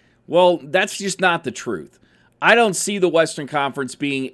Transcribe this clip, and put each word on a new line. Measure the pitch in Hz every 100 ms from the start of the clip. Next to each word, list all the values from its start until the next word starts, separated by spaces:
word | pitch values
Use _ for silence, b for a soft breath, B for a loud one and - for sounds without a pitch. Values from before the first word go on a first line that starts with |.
| b b -
Well, | 175 180 165
that's | 143 185 202 -
just | 196 175
not | 185 165
the | 127
truth. | - 123 87 71 _ b b b b
I | 165
don't | 233 220
see | 165 - 202
the | 175
Western | 160 156 - 139
Conference | 147 139 143 127 -
being | 143 139 131